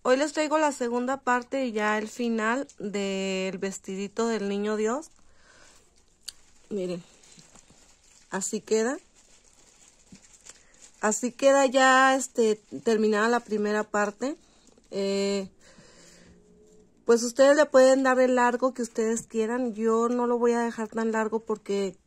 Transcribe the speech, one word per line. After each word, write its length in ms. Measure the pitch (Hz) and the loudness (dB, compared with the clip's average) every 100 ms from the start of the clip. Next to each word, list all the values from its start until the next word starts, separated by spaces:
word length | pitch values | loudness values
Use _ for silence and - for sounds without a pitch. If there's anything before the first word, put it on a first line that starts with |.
Hoy 160 | 247 262 | 2 2
les 160 | 302 | 2
traigo 240 | 302 311 302 | -2 0 2
la 160 | 311 | 0
segunda 460 | 262 240 240 247 269 | -2 -4 -4 -4 -4
parte 460 | 254 247 240 269 262 | -2 -2 -2 -4 -4
y 60 | |
ya 260 | 214 214 214 | -2 -2 -2
el 100 | 214 | -4
final 580 | - 240 226 214 247 277 - | -6 -4 -2 -2 -4 -6 -10
del 800 | 208 202 196 190 190 190 190 185 | -8 -6 -4 -4 -4 -4 -6 -6
vestidito 680 | 196 190 - 190 196 - 226 | -8 -10 -10 -8 -8 -4 -4
del 200 | 220 202 | -2 -4
niño 280 | 202 208 214 | -4 -4 -2
Dios. 340 | 214 254 320 _ - - - - - - _ _ _ _ - - _ _ _ | -2 -4 -8 _ -20 -20 -20 -20 -20 -20 _ _ _ _ -20 -20 _ _ _
Miren, 320 | 208 180 180 170 - - - - - _ - _ _ _ _ _ | -8 -6 -8 -12 -20 -20 -20 -20 -20 _ -20 _ _ _ _ _
así 320 | 190 196 214 | -8 -6 -8
queda. 340 | - 220 226 302 _ _ _ - _ _ _ _ - _ _ - _ - - - _ _ - _ | -2 0 0 -4 _ _ _ -20 _ _ _ _ -20 _ _ -20 _ -20 -20 -20 _ _ -20 _
Así 300 | 214 208 247 | -2 -2 -4
queda 340 | - 277 277 269 | 2 4 4 4
ya, 500 | 262 262 262 262 269 | 4 6 6 4 2
este, 400 | 254 - 226 214 _ - | -2 0 0 0 _ -6
terminada 440 | - 220 214 214 220 | -2 2 2 2 2
la 120 | 240 | 0
primera 440 | 233 208 208 214 | -2 -4 -2 -2
parte. 520 | 208 208 208 208 254 330 _ _ _ _ _ | -2 -2 -2 -4 -8 -8 _ _ _ _ _
Eh, 600 | 196 196 196 196 202 190 _ - - - - - - - - _ - - - _ _ | -6 -4 -2 -2 -4 -6 _ -20 -20 -20 -20 -20 -20 -20 -20 _ -20 -20 -20 _ _
pues 180 | - 233 | 2 2
ustedes 320 | 240 233 269 | 2 4 6
le 120 | 294 294 | 6 6
pueden 360 | 262 262 269 | 6 6 6
dar 160 | 262 254 | 2 2
el 180 | 254 247 | 2 4
largo 360 | 240 240 254 | 2 0 -4
que 80 | 254 | -4
ustedes 460 | 233 - 220 226 - | -8 -4 -2 -4 -6
quieran. 480 | 226 220 247 254 | -4 -4 -2 -4
Yo 340 | 208 226 226 233 | -2 0 0 0
no 180 | 247 240 | 0 0
lo 120 | 240 | 0
voy 140 | 240 | 2
a 80 | 233 | 2
dejar 280 | 233 233 220 | -2 -4 -8
tan 240 | 226 226 | -4 -2
largo 280 | 220 220 220 | -2 -2 -4
porque 540 | 220 214 - 202 196 175 | -6 -8 -4 -4 -4 -8